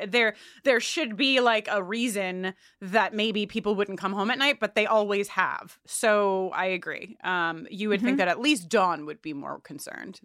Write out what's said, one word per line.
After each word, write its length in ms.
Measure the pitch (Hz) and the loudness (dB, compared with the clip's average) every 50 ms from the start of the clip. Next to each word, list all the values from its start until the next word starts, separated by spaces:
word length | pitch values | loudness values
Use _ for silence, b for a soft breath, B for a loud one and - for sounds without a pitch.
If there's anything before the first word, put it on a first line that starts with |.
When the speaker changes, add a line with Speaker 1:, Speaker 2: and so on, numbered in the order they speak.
| 196 | -4
Speaker 1:
There, 300 | 202 185 240 233 220 208 B B B B B B | 0 2 2 2 2 0 B B B B B B
there 160 | 277 254 233 | 4 4 4
should 340 | 233 - - 339 311 233 214 | 2 0 -2 -2 -2 -2 -2
be, 240 | 185 277 269 269 262 | 0 2 2 4 4
like, 300 | 247 240 226 220 214 - | 4 4 4 2 2 0
a 100 | 208 202 | -2 -2
reason 720 | 185 175 214 233 233 254 202 202 196 185 180 185 185 185 190 b b b b b | -2 -2 -2 -2 -2 -2 -2 -2 -4 -4 -4 -4 -6 -6 -6 b b b b b
that 320 | 196 185 185 220 202 - - | -6 0 2 2 2 2 0
maybe 320 | 208 214 226 202 214 208 | -2 -2 0 0 -2 -2
people 300 | - - 220 180 208 208 | -4 -4 -4 -2 0 0
wouldn't 240 | 190 202 202 196 180 | 0 0 -2 -4 -4
come 120 | - 190 | -4 -4
home 180 | 196 202 196 226 | -2 0 0 0
at 60 | 247 254 | 0 0
night, 200 | 277 285 285 - | 2 0 0 0
but 160 | 220 208 - | -2 -2 0
they 100 | 226 208 | 0 2
always 440 | - 214 220 208 202 208 202 202 202 | 4 4 2 2 2 0 -2 -2 -2
have. 500 | - - 185 143 - - - 165 - _ _ | 0 0 0 0 -2 -6 -10 -14 -20 _ _
So 640 | - - - - 220 208 208 208 196 190 190 190 185 - | -10 -4 0 2 4 4 4 4 4 2 0 -2 -2 -2
I 120 | - 185 | -2 -2
agree. 500 | 190 185 180 175 165 147 - - 185 226 _ - | -2 -2 -4 -4 -8 -10 -10 -12 -14 -16 _ -6
Um, 420 | 180 185 180 170 165 165 160 165 - | -4 -2 -2 -2 -2 -4 -6 -10 -12
you 160 | - 185 208 214 | -8 -4 0 2
would 120 | 208 196 | 2 2
think 120 | 208 247 262 | 2 2 2
Speaker 2:
Mm-hmm. 40 | 285 | 2
Speaker 1:
that 100 | 190 180 | 2 2
at 140 | 175 - | 2 2
least 260 | 240 294 302 226 175 165 | 2 2 2 2 0 0
Dawn 380 | - 214 190 180 170 156 151 | 2 2 4 2 2 -2 -4
would 160 | 151 147 - | -10 -12 -12
be 100 | - 156 | -10 -10
more 280 | 151 139 143 139 143 151 | -10 -8 -8 -10 -10 -10
concerned 580 | - - - - - - - - - - 190 - - | -12 -14 -16 -14 -14 -14 -14 -12 -12 -14 -14 -16 -16